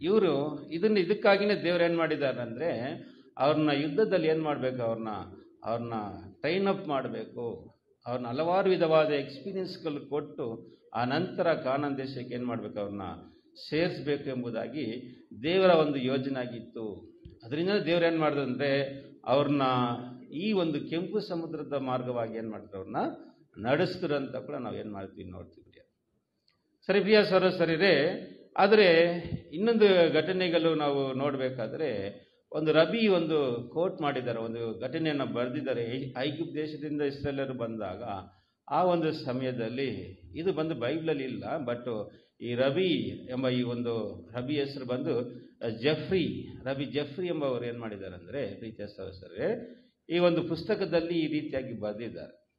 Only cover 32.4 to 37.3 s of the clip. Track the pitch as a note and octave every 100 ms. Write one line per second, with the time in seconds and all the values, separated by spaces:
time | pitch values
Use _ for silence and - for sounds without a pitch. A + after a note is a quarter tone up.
32.4 | - D#3 D#3 D3+ E3+ A3+ A3 F3+ D#3+ D#3
33.4 | C3+ A#2+ C3 D#3 F#3 F3+ D3 C3 A#2+ A2+
34.4 | A2+ A#2 A#2 G2+ B2 D#3+ D#3 C#3+ B2 A2
35.4 | B2 D3 C3 A#2 A2+ C3 C3+ A#2+ C#3+ D#3
36.4 | D3+ C#3+ D3+ D3+ D3+ D3 C#3+ C#3 C#3+